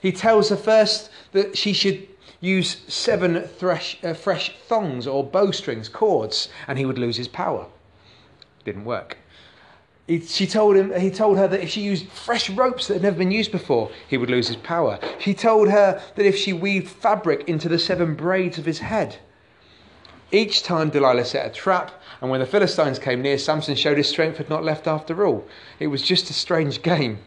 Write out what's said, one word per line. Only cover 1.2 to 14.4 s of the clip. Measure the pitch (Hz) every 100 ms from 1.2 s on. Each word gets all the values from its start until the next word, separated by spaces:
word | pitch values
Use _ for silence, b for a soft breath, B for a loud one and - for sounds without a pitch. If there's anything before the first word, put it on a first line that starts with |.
| B
that | 196 202 -
she | 208
should | 190 196 190 - - B B
use | 180 190 175 - -
seven | - - 202 180 170
thresh-, | 170 - 180 170 - -
uh, | 175
fresh | 160 - 170 - - -
thongs | 226 190 123 123
or | 135
bowstrings, | 135 185 196 - - 117 107
cords, | - 220 170 110 - - B B
and | 135
he | 135
would | 123
lose | 120 117
his | 123
power. | - 180 120 - - _ b b b b b b _ -
Didn't | 95 107
work. | 113 85 - b b b b b b b _ -
He, | 165
she | 165 - 196
told | 220 214 196
him, | 190 185
he | 190
told | 190 214 190
her | 190
that | 180
if | 170
she | 214
used | 202 190 -
fresh | - - 233 -
ropes | 196 254 247 -
that | 196
had |
never | 196 170
been | 185
used | 208 214
before, | 185 - 123 107 B B
he | 135
would | 120
lose | 123